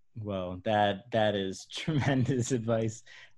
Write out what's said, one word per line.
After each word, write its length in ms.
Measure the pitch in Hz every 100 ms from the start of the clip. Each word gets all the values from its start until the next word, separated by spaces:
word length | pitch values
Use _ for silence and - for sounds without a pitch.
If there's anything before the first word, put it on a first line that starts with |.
| _ -
Well, 440 | 104 98 90 90 110
that, 440 | 104 104 98 -
that 240 | 113 107 104
is 300 | 95 95 -
<laughs> 60 |
tremendous 800 | - - 151 117 135 123 131 113
advice. 520 | 127 113 113 113 - - - -